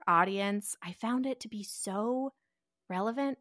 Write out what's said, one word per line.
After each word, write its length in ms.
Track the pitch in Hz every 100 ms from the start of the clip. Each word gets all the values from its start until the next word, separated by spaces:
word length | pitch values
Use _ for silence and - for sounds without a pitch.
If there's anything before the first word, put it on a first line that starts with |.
| -
audience. 680 | 170 185 196 196 202 - -
I 80 | 175
found 340 | 175 226 254 262
it 140 | 262
to 80 | 220
be 160 | 214
so 720 | 196 - - 190 220 254 269 - _ _ _ _ -
relevant 520 | 185 214 240 277 262